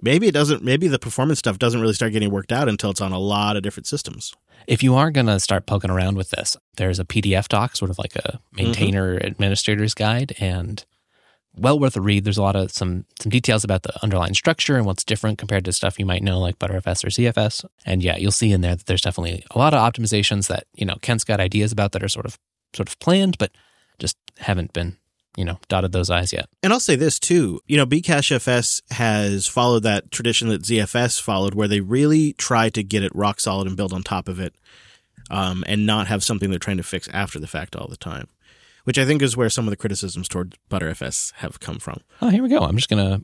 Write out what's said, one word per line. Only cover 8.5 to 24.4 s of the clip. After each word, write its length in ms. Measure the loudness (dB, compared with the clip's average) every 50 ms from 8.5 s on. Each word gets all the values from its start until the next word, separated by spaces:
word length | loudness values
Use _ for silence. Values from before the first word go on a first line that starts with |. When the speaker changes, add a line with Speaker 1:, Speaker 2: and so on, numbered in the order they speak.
| -6
Speaker 2:
maintainer 580 | -2 -2 0 0 2 2 2 2 2 0 0 0
administrator's 800 | -2 -2 -4 -2 0 0 0 0 0 0 0 0 0 0 -2 0
guide, 420 | 0 0 0 0 0 -2 -4 -4 -4
and 460 | -2 -2 -2 -2 -4 -6 -8 -10 -14 _ _ _ _ _ _ _ _ _ _ _ _ _ _
well 240 | 0 2 2 4 4
worth 160 | 4 2 2
a 60 | 2
read. 240 | 2 2 2 2 2
There's 120 | 0 0
a 60 | 2 2
lot 140 | 2 2
of 140 | 0 0 -2
some, 340 | -2 -4 -2 -2 -2 -4 -6 _ -12 -8
some 80 | -4 0
details 340 | 0 0 2 4 2 2 2
about 200 | 2 0 -2 -2
the 200 | -4 -8 -4 -2
underlying 300 | 0 2 2 0 0 0
structure 420 | 0 2 0 0 0 2 2 2
and 100 | 2 2
what's 200 | 2 0 -2 -2
different 320 | -2 -2 0 0 -2 -2
compared 260 | -2 -4 -2 0 0 0
to 60 | 0
stuff 260 | -2 0 0 -2 -2
you 80 | -2 -2
might 160 | 0 0 0
know, 180 | 0 0 2 2
like 200 | 0 0 -2 -2
Btrfs 460 | -4 -4 -4 -4 -2 -2 -2 -2 -2
or 40 | -2
Z 160 | 0 2 2
F 120 | 2 2
S. 260 | 2 0 0 0 -4 -10 -14 _ _ -4
And 180 | -2 0 0 2
yeah, 140 | 0 0
you'll 140 | 0 0 0
see 200 | 0 2 4 4
in 80 | 4 4
there 160 | 4 2 0
that 100 | -2 -2
there's 140 | -2 -2 0
definitely 440 | 0 -2 -2 -4 -4 -4 -6 -8 -8 -4
a 60 | 0
lot 160 | 2 4 4 6
of 60 | 4
optimizations 680 | 4 2 2 0 -2 0 2 2 2 2 0 0 0 -2
that, 160 | -4 -4 -6 _ _
you 100 | -6 -4
know, 100 | -4 -4 -4
Kent's 220 | -2 -2 -2 -2 0
got 160 | 0 0 0
ideas 320 | 0 0 2 0 0 0
about 220 | 0 0 0 0 -2
that 100 | -2 -4
are 60 | -4
sort 160 | -4 -6 -8
of, 120 | -10 -12 -14 _ _ _ _ _ _ -8
sort 160 | -8 -8 -8
of 100 | -8 -4
planned, 380 | 0 2 2 2 2 0 0
but 140 | 0 -2 -4 _ _ _ _ _ _ _ _ _
just 180 | -8 -8 -8 -8 _ -12 -20 _
haven't 340 | -10